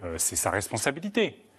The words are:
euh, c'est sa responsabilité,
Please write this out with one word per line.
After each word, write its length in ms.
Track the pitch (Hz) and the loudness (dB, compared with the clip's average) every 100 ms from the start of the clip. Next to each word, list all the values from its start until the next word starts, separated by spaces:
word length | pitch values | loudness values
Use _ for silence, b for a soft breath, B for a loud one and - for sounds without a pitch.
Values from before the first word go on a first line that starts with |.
euh, 140 | 87 82 | -4 -2
c'est 180 | - 87 | -2 0
sa 140 | 90 | 2
responsabilité, 920 | 95 - 117 143 143 202 233 180 - - | 0 0 0 0 0 -2 2 0 -2 -18